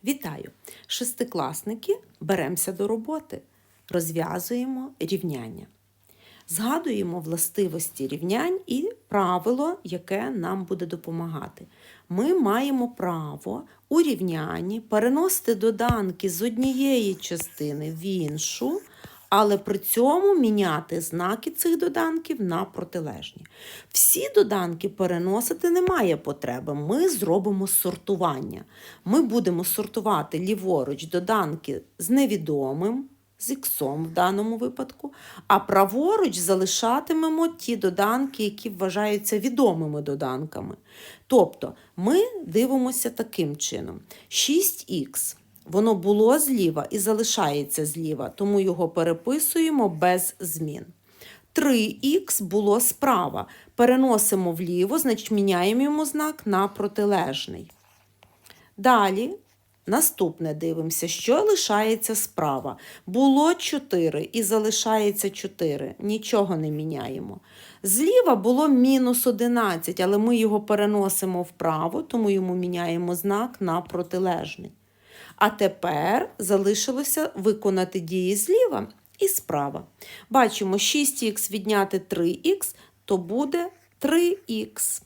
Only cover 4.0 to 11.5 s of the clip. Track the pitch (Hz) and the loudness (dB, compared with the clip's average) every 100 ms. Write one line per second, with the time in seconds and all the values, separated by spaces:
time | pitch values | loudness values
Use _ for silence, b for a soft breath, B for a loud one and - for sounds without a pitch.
4 | 165 165 160 180 175 240 254 262 262 - | -2 -4 -4 -4 -4 -4 -4 -6 -10 -8
5 | 165 190 170 139 113 - - _ _ _ | -4 -2 -4 -6 -10 -14 -18 _ _ _
6 | _ b b b b - 220 311 339 208 | _ b b b b -4 0 -2 -2 -2
7 | 185 175 156 165 - - 190 160 160 - | -2 -4 -6 -4 -2 0 -2 -2 -8 -6
8 | 135 147 170 220 330 370 - 247 359 466 | -6 -4 -2 -2 -2 -4 -4 -4 -4 -8
9 | _ 202 185 180 175 247 302 370 - 170 | _ 0 2 0 0 0 -2 -4 -8 -10
10 | 170 196 247 247 170 190 185 190 170 165 | -6 -6 -4 -4 -4 -6 -6 -6 -6 -8
11 | - 165 165 160 - | -8 -6 -6 -8 -10